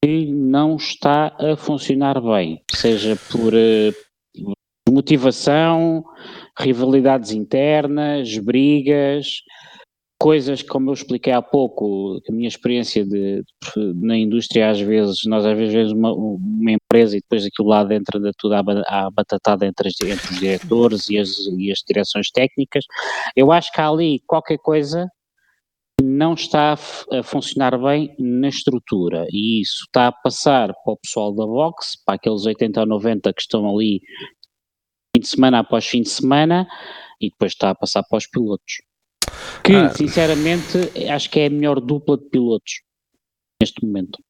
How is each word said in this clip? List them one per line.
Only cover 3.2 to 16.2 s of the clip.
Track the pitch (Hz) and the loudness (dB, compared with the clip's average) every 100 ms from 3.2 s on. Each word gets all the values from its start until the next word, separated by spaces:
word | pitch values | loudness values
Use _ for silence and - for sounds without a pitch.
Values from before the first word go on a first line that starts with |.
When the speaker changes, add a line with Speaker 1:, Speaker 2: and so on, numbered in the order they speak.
| - | -4
Speaker 1:
por, | - 113 | -2 2
eh, | 113 113 110 107 104 - _ _ - 101 101 _ _ - | 4 4 4 2 -2 -14 _ _ -16 -12 -12 _ _ 2
motivação, | 131 139 151 131 120 - 147 160 165 165 160 156 - - - - - | 2 4 2 2 2 2 4 4 2 2 0 -6 -18 -20 -20 -20 -6
rivalidades | 135 120 127 135 131 135 107 | -2 0 4 4 4 2 -2
internas, | 110 104 135 143 151 143 147 147 147 123 110 | -8 -2 0 2 2 0 -2 -2 -4 -4 -6
brigas, | 101 123 139 147 135 143 139 143 139 - - - - - - _ _ _ | -2 2 4 4 2 2 2 -2 -4 -10 -14 -20 -20 -20 -20 _ _ _
coisas | 151 156 131 135 | 4 4 2 -6
que, | - | -4
como | 139 135 | -2 -2
eu | |
expliquei | 135 - 123 - | -2 -4 -4 0
há | 123 | 0
pouco, | 120 143 127 - 104 98 98 95 - | 2 0 0 -2 -4 -2 -4 -6 -6
a | |
minha | 113 117 | -6 -6
experiência | - 120 123 117 - | -4 -2 -2 0 -2
de, | 98 101 98 98 | -2 -2 -2 -4
de, | 98 _ - - 104 87 | -8 _ -10 -4 -4 -2
na | 113 113 | 0 0
indústria, | 110 117 110 117 110 | 2 0 0 2 2
às | 104 | 2
vezes, | 101 110 104 92 110 | 2 2 2 -2 -2
nós | 110 | 0
às | 107 107 | 0 0
vezes | 110 | 0
vemos | 107 110 | 2 0
uma, | 107 113 | 2 0
uma | 107 | 0